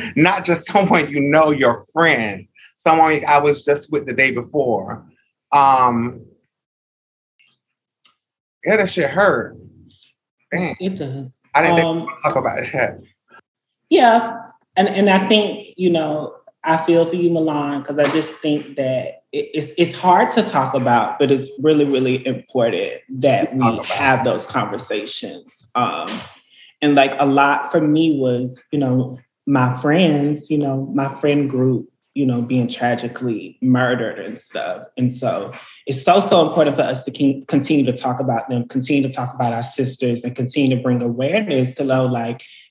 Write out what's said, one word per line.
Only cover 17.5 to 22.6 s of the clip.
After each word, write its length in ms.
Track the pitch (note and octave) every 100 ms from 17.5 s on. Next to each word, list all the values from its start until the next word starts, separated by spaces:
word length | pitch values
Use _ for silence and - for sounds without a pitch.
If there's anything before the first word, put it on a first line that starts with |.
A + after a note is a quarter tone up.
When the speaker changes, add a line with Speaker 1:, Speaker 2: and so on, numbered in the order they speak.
| D3 C#3+ C#3
Speaker 2:
'cause 140 | C#3 C#3+
I 120 | C#3
just 240 | D#3 D#3 -
think 400 | D#3 D3 - -
that 480 | C3 B2+ F2 - _
it, 180 | C#3+ C#3+
it's, 180 | D#3+ C3 -
it's 160 | E3+
hard 360 | - F3+ F#3 -
to 120 | A#3
talk 300 | F#3+ C#3+ C3
about, 460 | C3+ B2 A#2 G#2+ -
but 120 | C#3
it's 180 | C3+ C3 -
really, 220 | D3+ D3+ C#3+
really 400 | C3 C3 C3 C3+
important 680 | A2+ - B2+